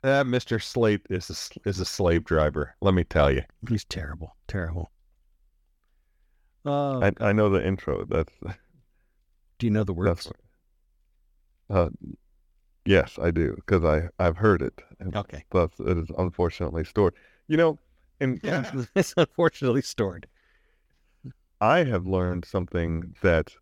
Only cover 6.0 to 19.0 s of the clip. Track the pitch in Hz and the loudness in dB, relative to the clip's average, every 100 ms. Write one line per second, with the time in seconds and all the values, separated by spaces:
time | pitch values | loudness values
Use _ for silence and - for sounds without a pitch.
6 | _ _ _ _ _ _ 143 143 143 131 | _ _ _ _ _ _ -4 -2 -2 0
7 | 101 95 110 104 107 98 92 95 - 55 | 0 2 0 4 4 4 0 -4 -4 -6
8 | 50 - 80 _ - 92 _ _ _ _ | -2 -2 -2 _ -14 -14 _ _ _ _
9 | _ _ _ _ _ _ 120 104 101 85 | _ _ _ _ _ _ 0 0 0 0
10 | 95 85 - - _ _ _ _ _ _ | 0 0 -6 -18 _ _ _ _ _ _
11 | _ _ _ _ _ _ _ 98 82 - | _ _ _ _ _ _ _ 0 0 -4
12 | - - _ _ _ _ _ _ - 95 | -16 -18 _ _ _ _ _ _ 4 4
13 | - - 87 85 73 50 - 95 80 76 | 4 -2 -2 0 -2 -4 0 2 4 2
14 | 85 _ 90 80 107 90 67 - - - | -2 _ 0 2 2 2 0 -8 -20 -12
15 | 92 104 98 73 - 92 85 _ - 87 | -8 -8 -8 -14 -2 0 0 _ -2 -2
16 | 80 90 92 85 87 - 80 82 78 - | -4 -4 -4 0 -2 -2 -6 -4 -4 2
17 | 95 - _ _ - 156 165 151 _ _ | 2 0 _ _ -2 2 2 2 _ _
18 | _ _ 135 123 - 135 127 135 120 - | _ _ -4 -4 -4 -4 -4 -6 -2 0